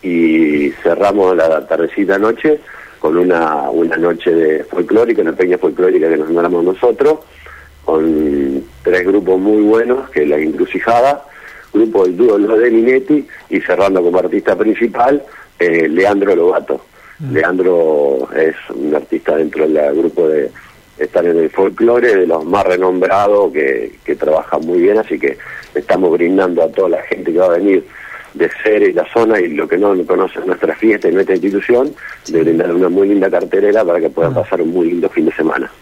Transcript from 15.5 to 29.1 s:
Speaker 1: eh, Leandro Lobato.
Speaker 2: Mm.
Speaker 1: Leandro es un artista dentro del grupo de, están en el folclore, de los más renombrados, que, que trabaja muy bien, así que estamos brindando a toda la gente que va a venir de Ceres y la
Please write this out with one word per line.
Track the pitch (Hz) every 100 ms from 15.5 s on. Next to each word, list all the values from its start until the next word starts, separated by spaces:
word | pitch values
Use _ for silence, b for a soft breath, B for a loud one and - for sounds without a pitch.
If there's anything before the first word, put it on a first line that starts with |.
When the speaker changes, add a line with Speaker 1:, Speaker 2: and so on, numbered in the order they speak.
| _
Speaker 1:
eh, | 87 82 80
Leandro | 80 98 101 98 87
Lobato. | 85 - - 67 - B B B
Speaker 2:
Mm. | 143
Speaker 1:
Leandro | 95 82 92 90 87 80 76 71 67 65 69
es | 80 78 -
un | - 73 76
artista | - 80 - 78
dentro | 78 76 78
del | 78 73 71
grupo | 82 85 80
de, | 78 65 B B B _ -
están | - 92 87
en | 82
el | 80
folclore, | - 95 90 113 120 120 101
de | 87
los | 82 78
más | 98 95
renombrados, | 92 92 92 92 98 101 104 95
que, | - 69 62 57 -
que | - 73
trabaja | - 78 - 76
muy | 80 87
bien, | 90 107
así | 107 78
que | 71 67 B B B
estamos | - - 92 92
brindando | 85 85 95 92 87
a | 80
toda | - 92
la | 85
gente | - - -
que | 82
va | 92
a | 85
venir | 101 92 - B B B B
de | - 85 -
Ceres | 107 107 101
y |
la | 85 82